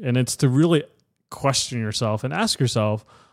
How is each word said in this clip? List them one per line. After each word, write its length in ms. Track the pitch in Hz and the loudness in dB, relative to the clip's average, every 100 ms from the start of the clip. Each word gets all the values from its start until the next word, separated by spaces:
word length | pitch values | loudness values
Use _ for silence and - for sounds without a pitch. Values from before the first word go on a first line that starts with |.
And 140 | 156 123 | -2 0
it's 220 | 123 - | 0 2
to 120 | 135 | 2
really 340 | 127 165 160 - _ _ _ - | 4 4 2 0 _ _ _ -20
question 500 | - 139 135 - 123 | -4 -2 0 -2 -4
yourself 440 | 110 - 113 107 | -4 -2 -2 -2
and 100 | 131 | -4
ask 260 | 160 220 - | -2 -2 0
yourself, 460 | 127 117 107 107 - - _ | 0 2 0 -2 -6 -20 _